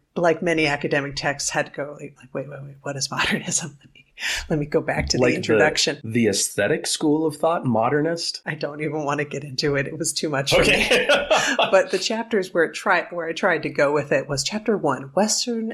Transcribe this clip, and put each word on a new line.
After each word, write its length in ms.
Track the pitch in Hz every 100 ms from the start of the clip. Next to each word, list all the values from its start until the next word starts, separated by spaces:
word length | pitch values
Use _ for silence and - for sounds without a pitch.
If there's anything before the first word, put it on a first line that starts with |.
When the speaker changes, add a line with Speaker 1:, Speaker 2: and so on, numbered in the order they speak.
| _
Speaker 1:
like 260 | 170 170 160
many 240 | 175 160 151
academic 500 | 147 165 147 139 135
texts, 340 | 151 139 -
had 160 | 156 143
to 60 |
go, 240 | - 143 147
like, 140 | 143 - -
"Wait, 160 | 147 135
wait, 140 | 139
wait, 140 | 139 -
what 140 | 147 139
is 140 | -
modernism?" 680 | 120 - 202 - - 170 -
<laughs> 40 |
Let 80 | -
me, 80 | - _ - - - -
let 100 | 156
me 60 |
go 160 | 147 160
back 300 | - 151 -
to 80 | -
the 40 |
Speaker 2:
Like 80 | 123
the 40 | 123
Speaker 1:
introduction. 640 | - 110 151 151 - 135
Speaker 2:
the 260 | 113 117 110
aesthetic 580 | 95 - - 104 165 -
school 400 | - 160 151 160
of 100 | 147
thought, 300 | 160 170 131
modernist? 760 | 110 117 147 156 170 - - -
Speaker 1:
I 80 |
don't 260 | 156 143 147
even 240 | 151 151
wanna 220 | 139 147 147
get 180 | 147
into 320 | 147 127 151 143
it. 100 | 139
It 120 | -
was 160 | 160
too 160 | - 165
much 240 | 139 135
for 80 | -
Speaker 2:
Okay. 440 | - 190 - 240 -
Speaker 1:
me. 500 | 294 - 277 - 262
Speaker 2:
<laughs> 120 | 233
Speaker 1:
But 200 | 190 185
the 80 | 190
chapters 560 | - 226 226 214 185
where 100 | 175
it 80 | 156
tri-, 340 | - 220 175 160
where 160 | 175 160
I 80 |
tried 280 | 160 196 160
to 40 | 151
go 240 | 139 143
with 200 | 147 143
it 140 | 143 135
was 160 | 139
chapter 360 | - 214 214 202
one, 320 | 156 127 135
Western 580 | - 214 - - 233 220